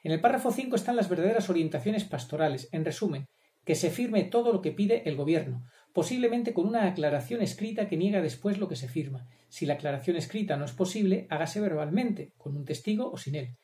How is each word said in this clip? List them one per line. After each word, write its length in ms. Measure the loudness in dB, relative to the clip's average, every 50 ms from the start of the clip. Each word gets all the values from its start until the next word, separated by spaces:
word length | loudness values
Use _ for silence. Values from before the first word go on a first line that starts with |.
| -2
En 80 | 0 2
el 80 | 4
párrafo 280 | 4 4 4 4 2 0
cinco 280 | 0 0 0 0 0 0
están 180 | 0 0 0
las 140 | 2 2 2
verdaderas 400 | 2 2 2 2 2 2 2 2
orientaciones 560 | 2 2 2 2 0 -2 0 0 0 0 -2
pastorales. 640 | -2 -4 -8 -6 -4 -2 0 2 2 0 -2 -6 -6
En 140 | -4 -2 -2
resumen, 420 | -2 -2 -2 -2 -4 -4 -4 -8 -12 _ _ _ _ _ _ _
que 100 | -2 0
se 140 | 2 2 0
firme 340 | 0 0 -2 0 2 2 2
todo 300 | 2 2 2 4 4 2
lo 80 | 2
que 100 | 0 -2
pide 360 | 0 0 2 4 2 2 2 0
el 80 | -2
gobierno, 500 | 0 0 2 2 2 0 -2 -6 -8 -10 -12 _ -20 _ _ 0
posiblemente 600 | 0 0 0 2 2 2 2 2 2 0 0 2
con 140 | 2 2 2
una 180 | 4 2 2
aclaración 560 | 2 2 2 2 2 2 0 -2 -2 -2 0
escrita 460 | 0 -2 -2 -2 -6 -4 -2 -2 -2 0
que 80 | 0
niega 260 | 2 2 2 2 2
después 360 | 2 0 -2 -2 -2 -2 0 0
lo 100 | -2 -4
que 80 | -4
se 140 | -6 -6 -6
firma. 400 | -4 -4 -4 -4 -6 -10 -12 -14 -20 _ _ _
Si 180 | -10 -4 -2
la 100 | -2 -2
aclaración 420 | 0 -2 -2 -2 -2 0 0 0 0
escrita 400 | 0 -2 -4 -2 -2 0 -2 -2
no 80 | -2
es 80 | -4 -2
posible, 540 | -2 -2 -2 0 2 2 4 4 2 0 -2
hágase 320 | -2 -2 -2 -2 0 0
verbalmente, 720 | 0 0 0 0 0 0 2 2 2 2 0 -2 -6 -10 _
con 220 | _ -8 -6 -6 -6
un 80 | -4
testigo 440 | -4 -6 -4 -2 0 0 0 0 -2
o 60 | -4
sin 200 | -6 -6 -6 -4
él. 220 | -4 -4 -8 -10 -14